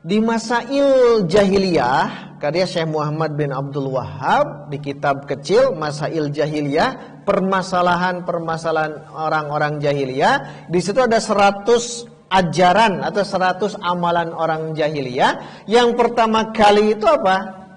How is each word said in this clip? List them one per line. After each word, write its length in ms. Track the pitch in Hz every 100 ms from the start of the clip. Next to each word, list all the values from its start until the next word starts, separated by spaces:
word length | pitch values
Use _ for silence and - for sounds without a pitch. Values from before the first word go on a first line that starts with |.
Di 160 | 160 214
Masail 1120 | 226 226 226 240 233 277 277 262 240 226 175
Jahiliyah, 1120 | 202 196 196 190 156 123 143 196 - - -
karya 240 | 147 165 180
Syekh 240 | 180 160
Muhammad 480 | 151 147 156 156 147
bin 160 | 143
Abdul 400 | 131 139 143 135
Wahhab, 800 | 127 - 147 143 220 - - -
di 80 | 143
kitab 480 | 139 139 147 139 -
kecil 480 | 135 - 202 539 165
Masail 560 | 302 147 156 160 147
Jahiliyah, 880 | 147 147 151 143 147 233 262 - -
permasalahan-permasalahan 1900 | - 196 190 190 185 185 175 175 180 180 175 175 165 160 165 160 156 147 -
orang-orang 640 | 147 156 156 147 147 151 151
jahiliyah, 880 | 147 143 131 131 190 277 - - -
di 80 | 175
situ 240 | 175 208 247
ada 160 | 226
seratus 880 | - 208 202 202 - 233 - - - - _
ajaran 720 | 190 175 147 180 190 226 165 143
atau 160 | 202
seratus 560 | 190 185 185 185 208 208
amalan 560 | 175 180 175 170 165
orang 400 | 165 160 156 160
jahiliyah. 920 | 156 151 151 127 123 220 - - - -
Yang 240 | 233 240
pertama 560 | 226 226 240 220 220 220
kali 480 | - 208 208 214 214
itu 80 | 220
apa? 560 | 196 185 190 196 - -